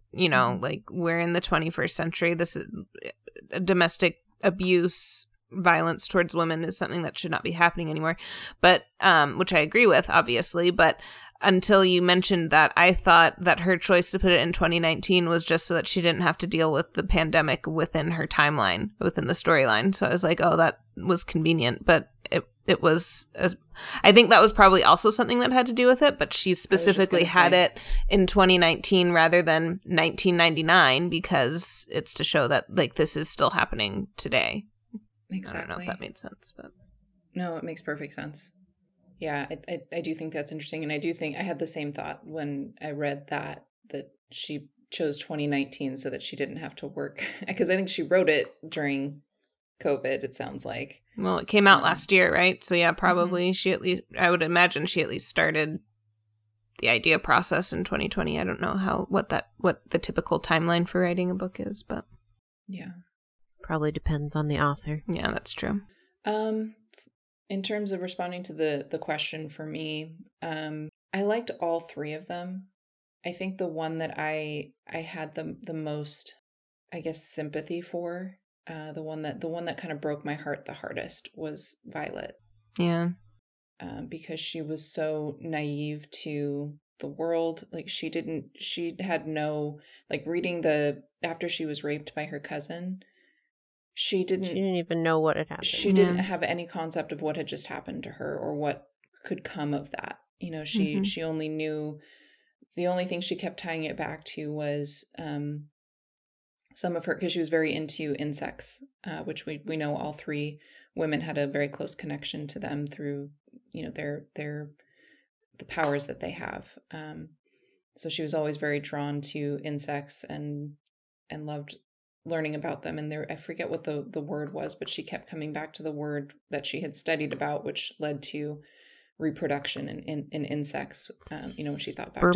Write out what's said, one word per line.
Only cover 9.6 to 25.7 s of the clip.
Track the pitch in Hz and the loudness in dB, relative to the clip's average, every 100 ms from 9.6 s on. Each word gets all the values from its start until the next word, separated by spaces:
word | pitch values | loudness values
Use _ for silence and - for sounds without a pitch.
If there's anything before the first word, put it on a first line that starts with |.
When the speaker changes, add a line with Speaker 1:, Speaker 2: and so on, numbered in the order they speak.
| 156 220 226 | 4 6 8
Speaker 1:
with, | 151 - | 6 6
obviously, | 170 - 120 - 170 175 | 2 4 2 2 4 2
but | 175 160 - - - - - | 6 4 4 -6 -20 -20 0
until | - 190 - 196 | 4 4 6 6
you | 190 180 | 8 6
mentioned | 180 180 - 185 165 | 6 4 4 2 4
that, | 151 151 - | 6 6 6
I | 180 | 6
thought | 180 - 170 165 - | 6 8 8 8 4
that | 180 - | 2 2
her | 175 175 | 4 2
choice | - 175 - | 4 4 4
to | 185 | 2
put | 190 | 4
it | 170 | 4
in | 170 | 4
twenty | - 165 170 | 2 2 2
nineteen | 165 165 - 180 170 | 2 0 4 4 4
was | 165 | 2
just | - 165 - | 2 6 6
so | |
that | 170 - | 4 2
she | 190 | 2
didn't | 170 165 | 2 2
have | 170 - | 0 0
to | 175 | -2
deal | 160 160 | 2 2
with | 139 - | 2 -2
the | - | -4
pandemic | 190 180 160 165 151 131 - | 2 2 4 2 2 0 -2
within | 160 160 160 160 | -2 -2 -2 -2
her | 165 143 | -2 0
timeline, | - 147 151 95 87 208 - | 2 2 4 2 0 -4 -2
within | - - - | -2 0 2
the | |
storyline. | 170 - 156 131 107 180 | 2 4 4 4 4 2
So | 190 143 | 2 2
I | |
was | 175 | 2
like, | 160 165 | 2 2
"Oh, | 175 165 | 4 4
that | 165 - _ - | 4 2 _ -6
was | - 180 - | 0 2 2
convenient," | 165 160 165 120 - - | 2 2 2 2 0 4
but | 160 - _ - | 4 4 _ -2
it, | 156 - _ - | -2 -2 _ 0
it | 175 | 4
was, | 165 165 - - - - | 4 4 4 2 -2 -2
as, | 180 185 _ - - - | -2 -2 _ -16 -10 4
I | - | 8
think | 208 208 | 10 12
that | 214 | 10
was | 214 | 10
probably | - 196 185 | 10 10 10
also | - 180 214 | 8 8 8
something | 208 240 240 | 6 4 2
that | 247 | 4
had | 254 | 4
to | 247 | 2